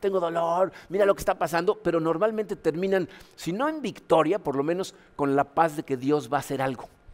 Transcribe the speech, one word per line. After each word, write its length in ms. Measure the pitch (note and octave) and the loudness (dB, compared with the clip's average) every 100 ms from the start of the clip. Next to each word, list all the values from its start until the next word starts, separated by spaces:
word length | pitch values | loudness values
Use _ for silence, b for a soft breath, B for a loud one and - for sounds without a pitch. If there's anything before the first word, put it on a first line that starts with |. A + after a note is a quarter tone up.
tengo 180 | G3+ F#3+ | -2 0
dolor, 540 | E3+ E3+ E3+ F3 F#3+ - B | -2 -2 0 0 0 -4 B
mira 160 | F#3+ | 2
lo 100 | G3+ | 2
que 60 | G3 | 2
está 180 | - - | 0 -2
pasando", 380 | E3+ E3+ F3+ G3 | 0 0 0 0
pero 240 | E3+ E3 | 0 0
normalmente 560 | D#3+ E3 A3 A3 G3 G3+ | 2 2 0 0 -6 -4
terminan, 500 | D#3+ D#3 F#3+ F#3+ D#3+ B B B | -2 0 0 0 -2 B B B
si 160 | D#3+ | -6
no 160 | G3 D4 | -2 -2
en 140 | D#4 | -2
victoria, 560 | A#3 - - D#3+ D#3 G3+ | -6 -6 2 4 4 0
por 180 | D#3 C3+ | -2 -2
lo 60 | |
menos 320 | D3 F3+ - - B | -2 -2 -6 -12 B
con 220 | - C#3+ C#3 | -2 2 2
la 80 | |
paz 320 | C3+ - E3 D3 | 2 2 0 0
de 60 | |
que 160 | C3+ C3 | -6 -4
Dios 340 | C3+ D3 A#2+ | 0 0 0
va 60 | C#3 | -4
a 20 | |
hacer 200 | - C3+ | -2 -2
algo, 260 | C3+ B2 - _ - | -2 -4 -10 _ -20